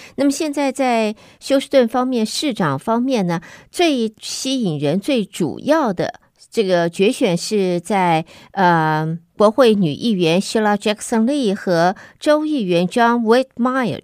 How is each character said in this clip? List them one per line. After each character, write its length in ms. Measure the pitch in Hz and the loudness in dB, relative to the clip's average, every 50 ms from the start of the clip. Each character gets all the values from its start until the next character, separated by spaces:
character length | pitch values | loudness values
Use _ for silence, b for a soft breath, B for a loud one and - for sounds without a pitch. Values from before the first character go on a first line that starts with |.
| B B B B | B B B B
那 80 | 269 | 0
么 40 | 285 | 0
现 220 | 277 - 330 302 | 0 0 -4 -4
在 220 | 285 302 285 269 254 | -4 -2 -2 -2 -2
在 420 | - 269 254 240 226 220 214 214 B B B B B | -2 -2 0 0 0 -2 -2 -4 B B B B B
休 180 | - - 277 277 | -4 0 0 0
斯 120 | 262 - | 0 2
顿 180 | - 277 247 226 | 2 2 2 2
方 180 | - 254 254 | 0 -2 -2
面， 200 | 254 262 233 220 | -2 -2 -2 -2
市 280 | 214 - - - 302 220 | -2 -4 -4 -4 -4 -2
长 240 | - 190 151 135 135 | -2 -2 -2 -2 -2
方 240 | - - 226 233 | -2 -2 -2 -2
面 240 | 240 269 269 233 190 175 | 0 -2 0 -2 0 -2
呢， 120 | 170 165 B B B B B B | -2 -4 B B B B B B
最 220 | - - 359 330 285 254 226 220 220 - | -4 -2 0 0 0 0 -2 -4 -6 -8
吸 440 | - - - - - 262 269 262 233 | -14 -12 -10 -8 -6 -4 -4 -2 -2
引 160 | 185 156 143 | -2 -2 -2
人、 200 | 147 143 151 196 | -2 0 -2 -2
最 240 | 196 - 285 240 202 | -2 -2 -2 -2 -2
主 360 | - - - 180 139 95 - | -4 -4 -4 -4 -4 -4 -6
要 340 | - - 294 320 302 226 190 | -2 0 0 0 0 -2 -2
的 220 | 175 156 - - - _ _ _ _ - _ | -4 -4 -6 -6 -12 _ _ _ _ -20 _
这 140 | - - 214 | -4 -2 0
个 260 | 185 185 175 170 170 | 2 2 2 2 0
决 220 | 170 - 190 214 | 0 0 0 0
选 260 | 262 - 285 202 170 175 | 2 2 0 0 0 0
是 420 | - - 220 208 190 185 175 175 | -2 -2 -2 0 0 0 -2 -2
在， 460 | 170 - 214 190 185 175 165 160 170 B B B B B - | -4 -2 0 0 2 2 2 0 -2 B B B B B -4
呃， 640 | - 190 175 170 165 156 156 156 156 156 160 165 170 _ _ _ - | 0 2 4 4 4 2 2 0 0 -2 -2 -6 -8 _ _ _ 2
国 140 | 208 208 | 2 2
会 240 | 220 - 269 233 220 | 4 4 4 4 4
女 180 | 202 196 151 139 | 4 2 0 -2
议 160 | - - 233 | -2 -2 -2
员 320 | 214 180 175 156 165 185 | 0 2 2 2 2 2
Sheila 340 | 202 - - 226 214 214 208 | 0 0 -2 0 0 0 0
Jackson 500 | 202 - 214 208 208 - - 247 226 220 | 0 0 -2 -4 -4 -4 -4 -2 0 0
Lee 280 | 233 294 294 262 208 190 | 0 0 0 0 -2 -2
和 420 | 208 - 196 175 165 165 180 208 B B B B B | -2 -2 -2 0 2 2 0 0 B B B B B
州 240 | - 311 302 302 302 | 0 0 2 2 2
议 200 | 311 302 277 214 | -2 -2 -2 0
员 240 | 180 180 170 180 180 | 0 2 2 2 0
John 340 | - 247 233 233 240 240 | 0 2 2 2 2 2
Whitmire 800 | 233 214 226 254 262 262 _ - 233 254 254 247 247 208 139 - | 2 2 2 2 2 -2 _ -4 -2 -2 0 -2 -2 -4 -4 -6